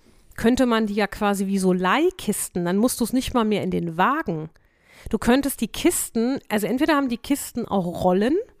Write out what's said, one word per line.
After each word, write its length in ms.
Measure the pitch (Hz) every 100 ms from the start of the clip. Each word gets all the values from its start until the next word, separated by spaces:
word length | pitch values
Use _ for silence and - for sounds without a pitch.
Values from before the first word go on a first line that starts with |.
| _ _ _ -
könnte 300 | 226 247 254
man 200 | 226 220
die 100 | 202
ja 120 | 202
quasi 400 | - 208 202 196
wie 120 | 196
so 120 | 185
Leihkisten, 920 | 185 180 220 339 - - 202 - - 175
dann 100 | 190
musst 240 | 247 -
du's 140 | 233
nicht 200 | 254 254
mal 120 | 247 220
mehr 180 | 202
in 80 | 147
den 240 | 180 170 160
Wagen. 540 | 196 285 320 165 156 - _ _ _ - -
Du 80 | 220
könntest 440 | - 254 277 -
die 80 | 220
Kisten, 720 | - 311 359 - 233 233 269 -
also 180 | 214 202
entweder 300 | 254 320 294
haben 100 | 277
die 100 | 233
Kisten 480 | - 277 - - 233
auch 380 | 196 175 165
Rollen, 320 | 180 185 214 330 494 _